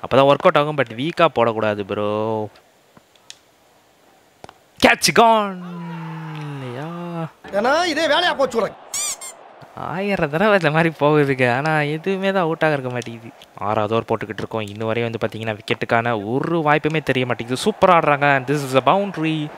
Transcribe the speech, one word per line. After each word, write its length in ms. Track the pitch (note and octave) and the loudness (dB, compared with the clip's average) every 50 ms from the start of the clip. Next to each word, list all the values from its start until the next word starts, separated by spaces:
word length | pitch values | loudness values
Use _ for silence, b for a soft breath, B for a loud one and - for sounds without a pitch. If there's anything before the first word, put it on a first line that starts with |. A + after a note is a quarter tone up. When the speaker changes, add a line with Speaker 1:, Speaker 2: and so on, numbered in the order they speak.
Speaker 1:
அப்பதான் 280 | - - - B2+ C#3 C#3 | -4 2 4 6 6 6
ஒர்க் 140 | C#3+ C3+ - | 6 6 4
அவுட் 140 | F#3 D#3+ | 4 4
ஆகும். 200 | D3 D3 D3+ D3+ | 4 0 2 -2
But 160 | D3 B2+ - A2 | -4 -4 -4 -4
வீக்கா 340 | A2+ C3+ E3 E3+ - E3+ D3+ - | -6 -6 -6 0 2 2 2 4
போடக்கூடாது 480 | A#2+ A#2 A#2 A2 A2 A2 G#2+ G#2 G#2 G2+ | 2 2 2 2 0 0 0 0 -2 -4
ப்ரோ. 640 | F#2+ G2+ G#2 G#2 G#2 G#2 G#2+ G#2+ A2 A2 A2 G#2+ G#2+ _ - _ _ _ _ _ _ _ - _ _ _ _ _ _ - _ _ _ _ _ _ _ _ _ _ _ _ _ _ _ _ _ _ _ _ _ - - _ _ _ _ _ _ - | -4 -4 -2 -2 -2 -2 -2 -2 -2 -2 -4 -4 -6 _ -20 _ _ _ _ _ _ _ -20 _ _ _ _ _ _ -20 _ _ _ _ _ _ _ _ _ _ _ _ _ _ _ _ _ _ _ _ _ -20 -20 _ _ _ _ _ _ 2
Catch 240 | B3 A#3+ - - - D3 F#3 | 2 2 4 2 2 4 6
gone. 400 | A#3 A3+ A3+ A3 G#3 G3+ F#3+ F3+ F3+ F3 F3 F3 E3+ E3+ E3+ E3 E3 E3 D#3+ D#3+ D#3+ D#3 D#3 D#3 D3+ D3 C#3+ C#3 C3+ B2+ A#2+ | 6 6 6 4 2 -2 -6 -8 -12 -12 -12 -10 -10 -10 -10 -10 -10 -10 -10 -10 -10 -10 -10 -10 -10 -10 -10 -10 -10 -10 -8
யா. 120 | B2+ D3 E3 E3+ F3 F3 F3 E3+ E3+ E3 D#3 - _ - - | -8 -8 -8 -10 -10 -10 -8 -6 -8 -8 -8 -10 _ -16 -4
Speaker 2:
ஏன்னா 320 | F#3+ G3 G#3+ B3 C#4+ D#4+ F4+ | -4 -2 0 2 2 2 0
இதே 240 | F4+ D4 D4 E4 | -2 -2 -2 0
வேலையா 280 | D4 C#4+ E4 F4+ E4+ D4 | 2 2 2 2 0 0
போச்சு 220 | A#3 C4+ B3+ - | 0 0 0 2
உனக்கு. 260 | A3+ G3+ E3 - - - - - - - - - - - - - - - - - - - - - | -2 -2 -2 -6 -12 -16 -10 -8 -6 -6 -6 -8 -8 -12 -18 -18 -20 -20 -20 -20 -20 -20 -18 -14
Speaker 1:
ஆயிரம் 540 | - - - C3+ F3+ G3 G3+ G3 F#3+ E3+ C#3+ | -10 -8 -8 -6 -4 -2 -2 0 0 0 -2
தடவை 240 | D3 C#3+ G3 A3 G3+ | 0 2 4 4 4
இந்த 180 | G3 E3+ E3+ | 4 4 4
மாதிரி 240 | D3+ D#3+ E3+ E3 D3+ - | 4 4 2 2 0 2
போகுதுங்க. 560 | C#3+ D3 D3+ D3+ D3 C#3 C#3 B2+ C3 B2 A#2+ | 2 4 4 4 4 2 2 2 2 2 2
ஆனா 260 | C3 D3 D#3+ D#3 D3+ | 0 0 0 0 0
எதுவுமே 500 | D3 C#3+ D3+ D#3 D#3 F#3+ G3 F#3+ F#3+ G3 | 0 -2 -4 -4 -4 -4 -4 0 -2 0
தான் 140 | G3 G3 F3 | 0 0 0
அவுட்டாக 260 | D#3 E3 D#3+ D#3+ D#3 | 0 0 0 0 0
இருக்க 180 | D3+ C#3 B2+ B2+ | 0 0 -4 -4
மாட்டேங்குது. 440 | B2 B2 A2+ A#2 A#2 A2+ A2+ A2+ - - - _ _ | -6 -6 -8 -8 -12 -14 -16 -18 -20 -20 -20 _ _
ஆறாவது 380 | - G2 G2+ G#2+ A2 G#2+ G#2 A2+ | -8 -4 -2 0 0 0 0 0
ஓவர் 120 | A2+ A2 | -2 0
போட்டுக்கிட்டு 320 | - A2+ G#2 - G#2 G#2+ | -2 -4 -4 -4 -10 -8
இருக்கோம். 300 | - A2+ - - A2+ G#2+ | -10 -10 -8 -6 -8 -8
இன்ன 180 | G2+ G2+ G#2 A2+ | -8 -8 -6 -4
வரையும் 260 | A2 A2 A#2 A#2+ A#2 | -4 -2 -2 -2 -4
வந்து 160 | A2+ A2+ - | -4 -4 -6
பார்த்தீங்கன்னா 300 | A2 - G#2+ A2 A2+ G#2+ | -6 -6 -6 -6 -6 -8
விக்கெட்டுக்கான 760 | G2+ - - A#2+ - - - B2 A#2 A#2 A#2+ A#2 G#2+ G2 G#2 A#2+ | -8 -6 -8 -6 -6 -2 0 0 0 2 0 -2 -2 -4 -4 -2
ஒரு 260 | C#3 - D#3+ E3+ E3+ | -2 -2 -2 -2 -2
வாய்ப்புமே 440 | D3+ D3 D3 D#3 - D3+ D#3 D#3 D3 | 2 2 2 2 2 -2 -2 -2 -2
தெரிய 220 | - - B2+ B2+ | 0 0 0 0
மாட்டேங்குது. 360 | B2 A#2+ - A#2+ A#2 B2+ B2+ | -2 -2 -4 -4 -6 -6 -2
சூப்பரா 280 | - G#3+ G#3 - - F#3+ | -2 -2 2 4 6 6
ஆடுறாங்க. 460 | F3+ E3 D#3+ D3+ D3 C#3 C#3+ C#3+ C#3 | 6 6 6 4 2 4 4 2 2
And 120 | C3+ B2 | 2 0
this 140 | B2 C#3+ D3+ C#3 | -2 -2 -2 -2
is 160 | C3 C3 C3+ | 2 0 2
a 40 | B2+ | 4
boundary. 680 | C#3 E3 G3 G3+ G3 E3+ D#3+ D#3 D#3+ D#3 D#3 D3+ D3 - | 4 2 4 0 -2 -4 -4 -4 -2 -2 -4 -4 -8 -10